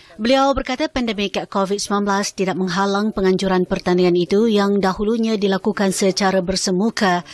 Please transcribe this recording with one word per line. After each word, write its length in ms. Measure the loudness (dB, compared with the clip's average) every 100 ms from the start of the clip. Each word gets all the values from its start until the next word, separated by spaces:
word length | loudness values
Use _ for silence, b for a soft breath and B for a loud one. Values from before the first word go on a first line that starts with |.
| B -4
Beliau 320 | 2 4 2
berkata 400 | 0 -4 -4 -4
pandemik 560 | -2 -4 -2 -2 -4 -4
covid 320 | -2 -2 -2
sembilan 240 | -2 -2
belas 320 | 0 -2 -2 -4
tidak 240 | -2 -2
menghalang 560 | -2 -2 0 0 -2 0
penganjuran 480 | 0 2 0 0
pertandingan 560 | 0 -2 0 2 4 2
itu 320 | 2 2 2
yang 320 | 2 2 2
dahulunya 560 | 0 0 -2 0 0 0
dilakukan 560 | 0 0 -2 0 -2 0
secara 480 | 0 2 0 0
bersemuka, 800 | 0 -2 -2 0 0 0 0 0 B